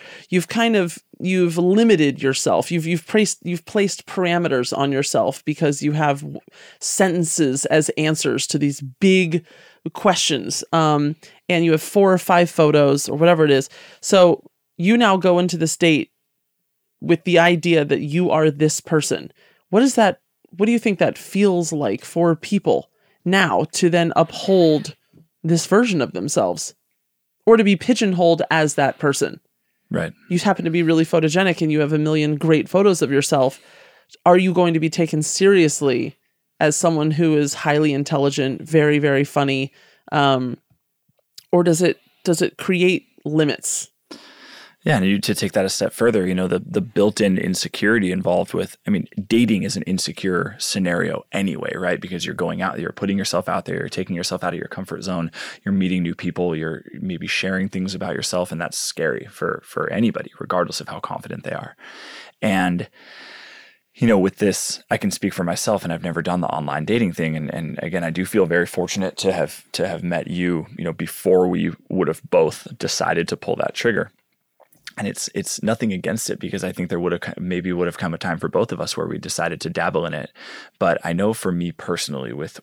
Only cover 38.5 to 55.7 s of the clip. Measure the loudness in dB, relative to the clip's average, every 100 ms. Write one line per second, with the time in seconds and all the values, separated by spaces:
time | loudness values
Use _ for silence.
38.5 | -4 0 4 4 4 2 2 0 0 0
39.5 | -2 -4 -10 _ _ -4 0 2 2 -2
40.5 | -8 _ _ _ _ _ _ _ -20 0
41.5 | 2 4 4 2 0 _ _ -2 0 0
42.5 | -2 -2 2 2 2 -4 _ -4 0 0
43.5 | 0 -6 -8 -10 _ _ -20 -20 -20 -20
44.5 | -20 -20 _ 0 2 2 2 0 -2 -2
45.5 | 0 0 -2 -4 2 2 2 0 0 0
46.5 | -2 -2 -4 -2 2 2 2 2 2 0
47.5 | -4 -6 -2 2 2 2 0 0 0 0
48.5 | -4 -6 -8 -4 -2 -4 -10 0 2 4
49.5 | 2 -2 -6 -4 -4 -4 -6 -2 -2 -2
50.5 | -6 -6 -2 -2 0 -2 -6 -8 -4 -4
51.5 | -4 -6 -4 -4 -4 -6 -8 -8 -4 -6
52.5 | -4 -6 -4 -8 -6 -4 -2 -2 -4 -2
53.5 | -4 -4 -8 -6 -8 -6 -6 -6 -6 -6
54.5 | -6 -8 -12 -10 -10 -6 -6 -6 -8 -16
55.5 | -10 -4